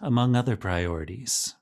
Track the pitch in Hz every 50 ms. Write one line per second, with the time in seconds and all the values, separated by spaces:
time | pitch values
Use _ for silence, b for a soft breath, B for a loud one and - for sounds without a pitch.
0 | 214 147 120 120 123 127 123 123 123 127 110 - - 95 90 87 87 87 85 80
1 | 78 80 95 127 123 - - - - - - _